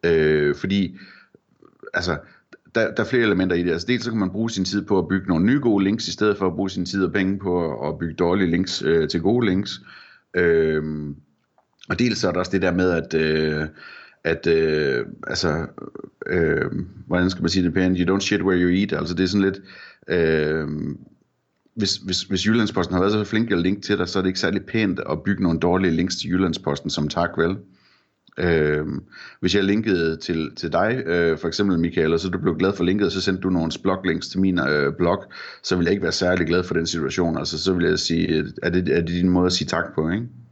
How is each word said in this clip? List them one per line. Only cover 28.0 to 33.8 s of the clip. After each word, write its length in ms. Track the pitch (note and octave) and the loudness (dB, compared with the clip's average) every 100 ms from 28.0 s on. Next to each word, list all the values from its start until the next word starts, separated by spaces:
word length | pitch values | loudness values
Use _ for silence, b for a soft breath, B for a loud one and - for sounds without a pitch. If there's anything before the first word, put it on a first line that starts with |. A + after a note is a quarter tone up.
| b b _ - | b b _ -4
Øh, 460 | F2 E2 D2+ D2+ D#2 D#2 - B B B | 2 2 2 0 -2 -6 -10 B B B
hvis 160 | F#2 G2 | 0 2
jeg 80 | |
linkede 540 | G2 G#2 A2 F2+ E2 D#2+ | 2 2 2 0 0 -2
til, 380 | - E2 D#2 - | -4 -4 -4 -6
til 160 | E2+ | -4
dig, 320 | E2 G#2 A#2+ - | 0 0 -2 -2
øh, 320 | F2 E2+ D#2 | 0 2 0
for 100 | E2+ | -4
eksempel, 320 | - G2+ F2 | 0 0 2
Michael, 340 | E2+ - D#2+ | 0 2 2
og 60 | E2 | 2
så 100 | F#2 | 0
du 80 | F2+ | -2
blev 200 | F2+ D#2+ | -2 2
glad 160 | F#2+ | 0
for 100 | F#2+ | 2
linket, 220 | F2 G2+ G2 | 0 2 0
og 60 | |
så 100 | F#2+ | 0
sendte 200 | F2+ F#2 | -2 -2
du 80 | F#2 | 0
nogle 220 | F2+ D#2+ | 0 0
splog-links 560 | - | -2